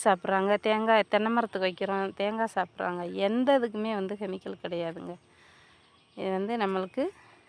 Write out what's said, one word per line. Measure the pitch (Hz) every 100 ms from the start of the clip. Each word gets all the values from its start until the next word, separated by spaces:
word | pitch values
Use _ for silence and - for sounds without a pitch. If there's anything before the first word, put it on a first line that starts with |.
சாப்பிட்றாங்க, | 220 185 - 190 196 208
தேங்காய், | 220 214 220 220 196
தென்னை | 208 214
மரத்துக்கு | 233 226 196 185
வைக்கிறோம், | 180 190 196 196
தேங்காய் | - 202 220 226
சாப்பிட்றாங்க. | - 180 - 190 180 175
எந்த | 185 196 233 254 277
இதுக்குமே | 233 208 214
வந்து | 214 190 202
கெமிக்கல் | 202 190 196 190
கிடையாதுங்க. | - 175 165 175 180 175 _ _ - - - _ _ _ _
இது | - 190
வந்து | 190 202 233
நம்மளுக்கு | 196 190 185 - 320 - - -